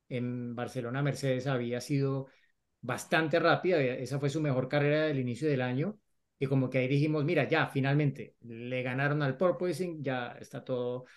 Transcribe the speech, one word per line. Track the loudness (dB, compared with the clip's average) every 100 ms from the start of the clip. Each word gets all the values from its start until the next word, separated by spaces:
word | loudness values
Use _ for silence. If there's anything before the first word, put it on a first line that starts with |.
| -8
en | -6 -4 -6 -8 -6
Barcelona | -6 -6 -4 -2
Mercedes | -2 0 0 0 0
había | -2 -2 -4
sido | -2 0 0 -2 -6 _ _ _ _ _
bastante | -6 -6 0 2 2 4
rápida, | 4 4 4 2
había, | 2 -2
esa | -4 -2
fue | -2
su | 0
mejor | 0 0 2
carrera | 2 4 4 2
del | 0
inicio | -2 -2 0
del | 0
año, | 0 0 -2 -6 _ _ _ _
y | 0
como | 2 2
que | 0
ahí | 2
dijimos, | 2 2 2 2
"Mira, | 2 2
ya, | 2 2
finalmente, | 0 2 4 2 0 -10 _
le | -14 -10 -6 -4
ganaron | -2 0 0 0
al | 0 2
porpoising, | 0 2 -2 -2 -4 -4
ya | -4 -4 -6 -10
está | -14 -12
todo | -6 -4 -4 -6 -10